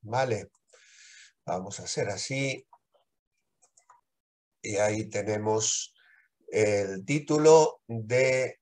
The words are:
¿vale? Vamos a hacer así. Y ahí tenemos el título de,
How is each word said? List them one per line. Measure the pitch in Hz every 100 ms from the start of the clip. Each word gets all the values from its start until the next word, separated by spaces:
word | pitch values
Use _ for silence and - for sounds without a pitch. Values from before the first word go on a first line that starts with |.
¿vale? | 107 120 131 107 - _ _ _ _ - - - - _ -
Vamos | 87 95 -
a |
hacer | 87 156 120
así. | 98 - 135 139 - - _ _ _ _ _ _ _ _ _ _ _ _ _ _ _ _ _ _ _
Y | 107 101
ahí | 107 107 104
tenemos | 104 101 104 107 110 107 - - _ _ _ _ _ -
el | - 107 101 98 95
título | 95 151 147 151 156 160 156 - -
de, | 117 110 127 131 127 123 -